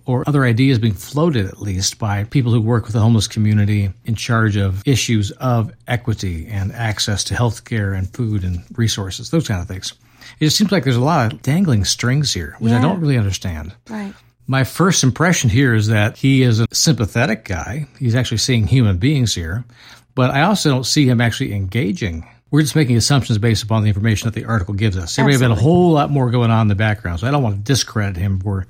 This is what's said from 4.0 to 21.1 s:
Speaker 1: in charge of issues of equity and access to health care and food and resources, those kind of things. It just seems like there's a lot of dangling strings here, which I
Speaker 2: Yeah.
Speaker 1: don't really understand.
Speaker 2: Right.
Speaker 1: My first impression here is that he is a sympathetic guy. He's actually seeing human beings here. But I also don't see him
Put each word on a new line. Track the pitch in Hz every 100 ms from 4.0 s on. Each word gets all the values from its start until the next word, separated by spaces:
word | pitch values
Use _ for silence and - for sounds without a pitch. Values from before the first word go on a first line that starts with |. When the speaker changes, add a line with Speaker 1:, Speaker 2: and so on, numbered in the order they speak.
| -
Speaker 1:
in | 107
charge | - 117 110 104
of | 98 95 143
issues | 123 - 113 101
of | - 131 120 107 - -
equity | 120 117 104 98 82 80
and | 101 98
access | - 113 104 - 101 -
to | 101
health | 120 - -
care | 117 101
and | 95 92
food | - 117 107
and | 92 87 - -
resources, | 113 - 95 - -
those | 165 -
kind | 92
of | 87
things. | 92 - - _ _ - -
It | 156
just | -
seems | 202
like | 196
there's | 135 120
a |
lot | 131 165 117
of | -
dangling | - 160 190 113 90
strings | - 120 135 143
here, | 90 76 -
which | 113
I | 117
Speaker 2:
Yeah. |
Speaker 1:
don't | 139 190
really | 151 127
understand. | 101 92 95 80 78 - -
Speaker 2:
Right. | 220 101 - _ _ -
Speaker 1:
My | 131
first | 131 - 180 165
impression | 131 - 165 170 123
here | 104 139
is | 110 104
that | 110 107 -
he | 135 135
is | 127 110
a | 117
sympathetic | - - 120 104 117 135 110 -
guy. | 90 90 127 143 -
He's | 127 117
actually | 117 110
seeing | - 120 104
human | 135 110 90
beings | 127 151 113
here. | - 82 101 127 - - - _
But | - 127
I | 135
also | 165 202 156
don't | 131 123
see | 156
him | 135